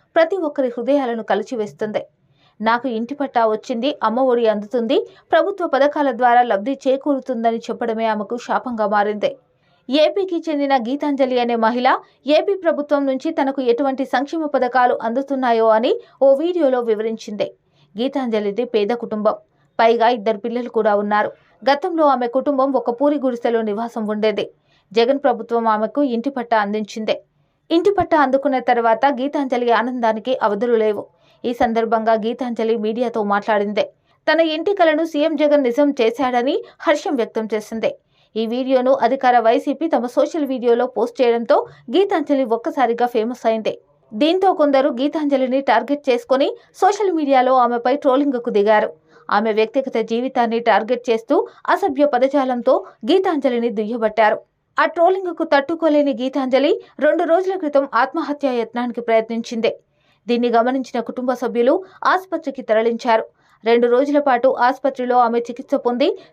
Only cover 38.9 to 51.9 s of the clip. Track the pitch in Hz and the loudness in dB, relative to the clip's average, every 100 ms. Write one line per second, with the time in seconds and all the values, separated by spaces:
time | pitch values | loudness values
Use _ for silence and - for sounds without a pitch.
38.9 | 269 233 269 254 240 226 269 285 277 320 | 2 2 2 2 4 4 2 0 -4 -2
39.9 | 277 240 285 320 339 277 262 240 233 254 | -2 0 0 0 -2 -4 -2 2 2 0
40.9 | - 233 - 240 233 226 330 - - - | -2 -4 0 0 2 2 0 0 -14 -2
41.9 | 277 403 359 294 277 254 233 - - 233 | 0 2 0 0 0 0 -2 -4 -2 -2
42.9 | 233 240 240 220 226 226 220 214 - _ | 0 0 0 -4 -2 -2 -2 -4 -6 _
43.9 | _ _ 214 302 370 381 359 294 269 285 | _ _ 0 0 4 2 2 2 4 2
44.9 | 240 285 320 294 269 262 262 277 220 226 | 0 -2 -2 0 0 0 0 2 0 0
45.9 | 285 277 240 - 269 330 466 _ - 370 | -4 0 -2 0 0 0 -2 _ 0 0
46.9 | 403 403 330 277 269 254 262 240 240 240 | 2 0 0 2 4 4 4 2 0 0
47.9 | 285 285 262 285 254 240 202 202 214 214 | 0 2 2 0 -2 0 0 4 2 2
48.9 | - _ _ - 202 220 214 220 269 262 | -8 _ _ -2 0 0 0 0 0 -2
49.9 | 247 220 226 262 262 233 226 233 202 220 | -4 -2 -4 -2 -2 0 0 2 2 2
50.9 | 247 254 226 - 330 480 - - 349 392 | -4 0 -2 2 0 0 -8 -2 0 0